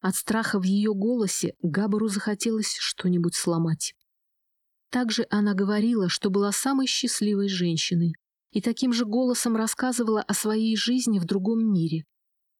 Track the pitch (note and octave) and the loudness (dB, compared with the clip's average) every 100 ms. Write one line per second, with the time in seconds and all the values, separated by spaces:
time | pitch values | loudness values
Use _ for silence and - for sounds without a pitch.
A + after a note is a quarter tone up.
0 | F#3 - - A3 A3 G3+ F#3 G3 G#3+ G3 | -4 -2 -2 -2 0 0 2 2 2 0
1 | G#3 B3 G3+ - E3+ - F3 D#3 G#3 G#3 | 0 0 0 -2 -4 -2 -2 0 0 0
2 | A3 G3+ G#3+ G3+ A#3 A3 G#3 - - - | 0 -2 -2 -2 0 -2 -2 -4 -6 -2
3 | F3+ F3+ E3+ - - E3+ E3 D#3+ - - | 0 2 2 0 0 0 0 -2 -6 -10
4 | _ _ _ _ _ _ _ _ _ B3 | _ _ _ _ _ _ _ _ _ -2
5 | A#3+ A3 A3 G#3 G#3 F#3+ G3 G#3 A3 A#3 | -2 -2 0 0 2 2 0 2 2 2
6 | F3+ - G#3 G3 G3+ G3 C4+ C4+ C4 - | 0 0 0 2 0 0 0 0 0 -2
7 | A#3+ - G#3 G3+ G3+ F#3 F3 D#3+ - F3 | -2 -2 0 0 0 0 0 0 0 0
8 | E3+ D#3+ _ _ _ G#3 A#3 A3+ C4 A#3 | 0 -2 _ _ _ -4 -2 0 0 0
9 | A#3 A3+ B3+ A#3+ A#3+ A3+ A3 - B3+ B3 | 0 0 0 0 0 0 -2 -2 -2 0
10 | A3+ G#3+ - G3+ G#3+ G#3+ A3 A3 A3+ B3+ | 0 0 0 -2 0 0 0 0 0 0
11 | A#3+ G#3 E3+ G3 F#3+ A3+ A3+ F#3+ E3 D#3+ | 0 0 0 0 0 0 2 2 2 -2
12 | - _ _ _ _ _ | -6 _ _ _ _ _